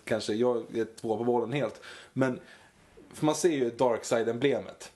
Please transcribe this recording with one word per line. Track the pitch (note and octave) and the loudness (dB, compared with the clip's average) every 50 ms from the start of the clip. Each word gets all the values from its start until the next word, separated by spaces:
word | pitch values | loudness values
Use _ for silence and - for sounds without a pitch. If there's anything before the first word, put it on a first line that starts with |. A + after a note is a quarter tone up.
| - | -4
kanske, | - A#2+ G#2+ G#2 - G#2 | -2 -2 -2 0 0 0
jag | A2 A#2+ B2 B2 A#2 A2+ - - | 2 2 2 2 0 -2 -4 -2
är | A#2 A2 A2 - - | -2 -2 -2 -4 -8
två | - A2+ A2 | -4 -2 -2
på | G#2 A#2 | 0 2
bollen | A#2+ A#2+ A#2+ A#2+ G#2+ C3 | 2 2 2 2 0 -2
helt, | C#3+ C3 G#2+ - - - - - - - - - | -2 -2 -4 -6 -10 -18 -18 -20 -20 -18 -8 -2
men | B2+ C3+ C3 B2 - - - - - - - _ _ _ _ - - - - - | 0 0 0 0 -4 -10 -18 -20 -20 -20 -20 _ _ _ _ -20 -20 -20 -18 -8
för | - D3+ | -2 0
man | D#3 D3+ | 0 0
ser | D3+ - F3 | 2 2 2
ju | D#3 C#3 B2 A#2 | 2 2 0 0
Darkseid-emblemet. | A#2 - C3 B2 A2+ G#2 - - B2+ A#2 A2 A2+ A#2 A#2+ C3+ C#3+ B2 F#2 F#2 F2+ - - - - - | 2 2 2 2 2 0 0 0 0 2 2 0 0 0 2 2 2 0 -4 -8 -14 -16 -18 -20 -20